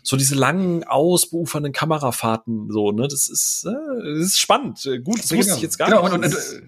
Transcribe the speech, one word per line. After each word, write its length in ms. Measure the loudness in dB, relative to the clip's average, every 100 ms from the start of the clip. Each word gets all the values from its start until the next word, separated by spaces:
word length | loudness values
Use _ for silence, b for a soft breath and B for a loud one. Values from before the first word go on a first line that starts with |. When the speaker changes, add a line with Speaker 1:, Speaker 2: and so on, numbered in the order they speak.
Speaker 1:
so 140 | -2 0
diese 180 | 2
langen, 500 | 4 2 2 0 0
ausbeufernden 880 | 0 2 4 4 2 -2 -4 -4 -4
Kamerafahrten, 960 | -2 0 0 0 0 0 0 -2 -6 -2
so, 200 | 0 2
ne, 160 | 2 0
das 220 | -2 -2
ist, 380 | -2 -2 -2 -4
äh, 480 | -6 -6 -6 -4 -2
das 100 | 0
ist 100 | 0
spannend, 460 | 2 2 0 -8 -6
äh, 120 | -4
gut, 200 | -4 -4
das 100 | 0
Speaker 2:
Ja, 80 | 2
Speaker 1:
wusste 140 | 2
Speaker 2:
genau. 60 | 0
Speaker 1:
ich 60 |
jetzt 140 | -2 -2
gar 120 | 4
Speaker 2:
Genau, 160 | 4
Speaker 1:
nicht. 80 | 4
Speaker 2:
und, 100 | 2
und, 100 | 0
Speaker 1:
Das 200 | -2 -4
Speaker 2:
äh, 80 | -12